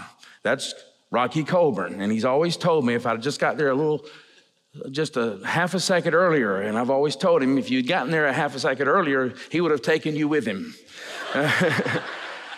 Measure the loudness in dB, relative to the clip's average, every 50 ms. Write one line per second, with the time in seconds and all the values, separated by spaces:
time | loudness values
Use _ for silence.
0 | -18 -20 -20 _ -20 -20 -20 _ -2 -2 0 0 -2 -8 -10 -12 -16 -20 _ _
1 | _ _ 0 0 0 0 0 -2 -2 2 4 4 4 4 2 0 -4 -6 -6 -4
2 | -2 -2 0 0 0 2 2 2 2 0 0 0 0 2 2 2 2 2 0 0
3 | 0 -2 -2 -2 -2 -4 -2 0 -2 -2 0 0 0 2 2 2 2 0 0 -2
4 | -4 -12 -20 -20 -20 -20 _ -20 _ _ _ _ _ _ -18 -16 -14 -8 -4 -4
5 | -4 -2 -2 -2 -2 -2 -4 -4 -6 -2 0 0 0 0 0 -2 0 2 2 2
6 | 2 2 4 4 4 4 4 2 2 2 0 0 -2 -2 -2 0 0 0 2 2
7 | 2 0 0 0 2 4 4 4 4 4 2 2 0 0 0 0 0 0 0 0
8 | 0 0 0 2 2 2 2 0 -2 -2 -2 -2 -2 -2 0 2 2 2 4 4
9 | 2 2 2 0 0 -2 -4 -8 -10 -6 -2 0 2 2 0 0 2 0 0 0
10 | 0 -2 -2 0 0 2 2 0 0 -2 -4 -4 -6 -10 -12 -16 -20 -20 -20 -18
11 | -16 -14 -12 -12 -8 -4 -2 0 0 2 2 2 2 2 0 0 -2 -2 -4 -4
12 | -6 -6 -10 -12 -12 -12 -12 -14 -14 -16 -16